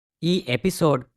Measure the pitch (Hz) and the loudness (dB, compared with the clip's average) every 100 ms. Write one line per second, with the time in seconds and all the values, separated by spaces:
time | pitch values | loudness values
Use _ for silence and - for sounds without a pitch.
0 | _ _ 165 180 - 131 190 - 160 135 | _ _ -2 -2 -2 -2 -2 0 2 2
1 | - | -4